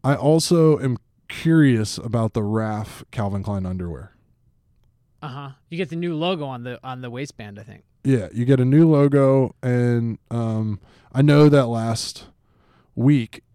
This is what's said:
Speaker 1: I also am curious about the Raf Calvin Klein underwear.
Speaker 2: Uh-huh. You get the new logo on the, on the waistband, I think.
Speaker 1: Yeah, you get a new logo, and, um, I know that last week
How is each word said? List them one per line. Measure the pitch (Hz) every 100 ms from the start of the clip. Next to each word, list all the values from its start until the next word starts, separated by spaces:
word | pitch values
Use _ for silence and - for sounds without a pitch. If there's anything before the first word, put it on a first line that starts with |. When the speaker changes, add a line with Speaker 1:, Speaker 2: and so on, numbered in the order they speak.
Speaker 1:
I | 135
also | 139 135 160 160 170 156 151
am | 135 120 _ _ _
curious | - 165 160 143 113 104 -
about | 113 113 113
the | 117
Raf | 104 110 110 107 110 - -
Calvin | - 101 98
Klein | 95 101 92
underwear. | 92 87 71 101 _ _ _ _ _ _ _ _ _ _ _
Speaker 2:
Uh-huh. | 151 131 139 135 _
You | 165
get | 170
the | 165
new | 175
logo | 156 170 185 143
on | 123
the, | 120 123
on | 131 127
the | 123
waistband, | 120 139 - 104 101
I |
think. | 104 - _ _
Speaker 1:
Yeah, | 131 127 90
you | -
get | 120 135
a |
new | 127 143 165
logo, | 147 143 143 135 135 127 _
and, | 127 123 120 120 117 113 _
um, | 117 113 110 110 101 _ _ _
I | -
know | 147 147 151
that | 143 120
last | 117 113 117 - - - _ _ _ _ _ _
week | - 123 147 113 - _